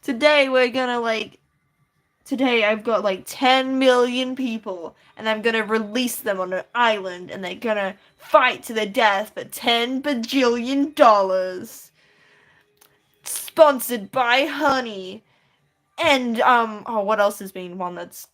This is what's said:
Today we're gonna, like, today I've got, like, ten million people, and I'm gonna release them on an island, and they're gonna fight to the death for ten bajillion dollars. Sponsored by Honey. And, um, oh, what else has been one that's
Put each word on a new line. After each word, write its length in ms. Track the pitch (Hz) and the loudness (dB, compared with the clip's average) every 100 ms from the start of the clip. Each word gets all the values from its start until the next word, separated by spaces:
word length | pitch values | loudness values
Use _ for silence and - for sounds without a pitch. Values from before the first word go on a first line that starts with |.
Today 480 | - 240 294 302 269 | -6 0 4 4 4
we're 200 | 262 254 | 4 2
gonna, 300 | 247 254 240 | 0 -2 -2
like, 400 | 233 226 208 _ _ _ _ _ _ _ _ _ | -2 -4 -6 _ _ _ _ _ _ _ _ _
today 400 | - 269 262 233 | -8 0 2 4
I've 180 | 208 220 | 2 0
got, 200 | 220 214 | 0 0
like, 200 | 202 190 - | 0 -2 -6
ten 520 | - 262 262 262 262 | -2 2 4 2 2
million 560 | 262 247 247 247 254 | 4 6 4 0 -4
people, 600 | 254 254 220 220 185 160 - _ - | -4 -4 -4 -8 -10 -12 -16 _ -10
and 120 | 220 | -4
I'm 120 | 220 | 0
gonna 220 | 220 226 | 0 0
release 520 | 208 220 214 214 247 - | 0 -2 -2 -4 -4 -4
them 220 | 214 196 | -4 -4
on 120 | 185 | -2
an 120 | 185 - | -6 -6
island, 560 | 233 240 214 185 180 180 | 0 0 0 -4 -10 -12
and 120 | - | -10
they're 120 | 185 | -10
gonna 400 | 180 233 214 196 190 _ _ | -8 -4 -2 -2 -6 _ _
fight 460 | - 311 254 190 | 0 2 2 -2
to 100 | - | -6
the 120 | 226 208 | -4 -4
death 460 | 196 220 196 214 | 2 2 2 -2
for 100 | - | -10
ten 560 | 208 - 247 233 240 262 | -14 -6 0 0 0 -4
bajillion 920 | 285 269 226 269 247 240 233 277 294 | -2 -4 -2 0 2 0 -2 -2 -2
dollars. 960 | 294 269 208 190 185 185 185 226 - - _ _ _ _ _ _ _ _ _ _ _ _ _ | 4 6 6 2 0 -4 -8 -14 -18 -20 _ _ _ _ _ _ _ _ _ _ _ _ _
Sponsored 880 | - - - - 311 269 - 240 196 | -12 -12 -10 4 6 6 -2 -8 -6
by 340 | - 240 254 | -4 2 2
Honey. 800 | 294 285 294 262 240 202 185 208 _ _ _ _ _ _ _ - | 0 0 0 0 -2 -10 -12 -16 _ _ _ _ _ _ _ -4
And, 420 | 330 269 247 226 | 2 2 0 0
um, 420 | 247 247 226 214 - | 4 4 2 -4 -6
oh, 140 | 226 | -4
what 180 | 196 202 | -2 2
else 180 | 202 208 | 2 0
has 120 | 190 | -12
been 260 | 190 180 180 | -12 -12 -8
one 180 | 180 | -8
that's 320 | 175 175 - - | -8 -14 -16 -20